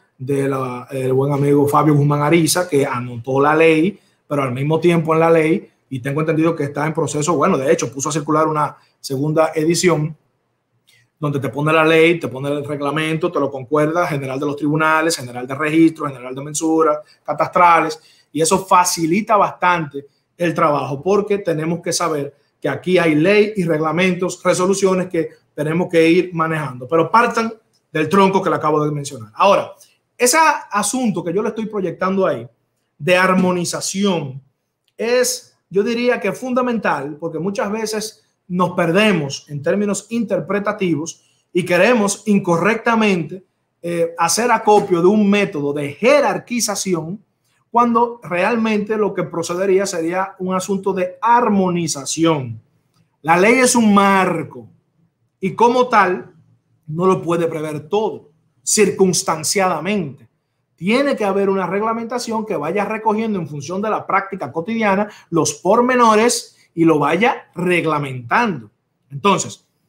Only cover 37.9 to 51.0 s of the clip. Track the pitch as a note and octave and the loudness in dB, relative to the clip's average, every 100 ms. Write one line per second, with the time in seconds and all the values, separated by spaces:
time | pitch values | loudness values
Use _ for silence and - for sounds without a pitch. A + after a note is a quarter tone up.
37.9 | A3 G#3 - _ _ _ F3+ F3+ - E3+ | -6 -8 -14 _ _ _ -2 0 0 2
38.9 | F3 A3 F3+ C#3 C3+ - D3 D#3 G3 G#3 | 4 4 2 -2 -10 -12 -6 -2 -2 -2
39.9 | G3+ - A#3 G#3+ F#3 D3+ G3 G#3 G#3 F#3+ | -4 -6 -6 -2 -4 -2 -4 -4 -2 -2
40.9 | D3 E3 - _ _ _ F3 F3 F3 G#3 | -2 -4 -12 _ _ _ -4 0 4 4
41.9 | B3 G3+ - - G3+ F#3 E3 F#3 A3+ A#3 | 4 0 -2 0 0 2 2 2 0 0
42.9 | A3+ G#3+ F3+ D3+ F#3+ _ _ _ _ E3+ | 2 2 0 -4 -12 _ _ _ _ -8
43.9 | E3+ E3 - E3 - A#3+ A3+ G#3 G#3 E3+ | -2 -4 0 -2 0 0 0 4 4 4
44.9 | F3 F3+ G#3+ G3+ G3+ G3 D#3 C#3+ D3 C#3+ | 4 4 4 4 2 0 -2 -4 -4 -6
45.9 | - A3+ D4 A#3+ F3+ - A#3+ G#3 G3 G3 | 0 4 4 2 -2 -4 -4 -4 -4 -2
46.9 | E3+ D#3+ G3+ _ _ _ _ _ A#3 A#3+ | -4 -4 -12 _ _ _ _ _ 0 2
47.9 | A#3 A#3+ A#3 D3+ F3 G3 A#3+ A3 G#3+ G#3 | 2 0 -4 -6 -2 0 0 0 -2 -2
48.9 | G#3+ G3+ F#3+ D#3+ E3+ E3 F3 G3 F#3+ G3 | -2 -2 -2 -6 -6 -6 -2 2 2 0
49.9 | F3+ E3 F#3 F#3+ - F#3 F#3 F#3 G3 G3 | -4 -4 -4 -6 -6 -4 -4 -2 -4 -2
50.9 | F#3 | -2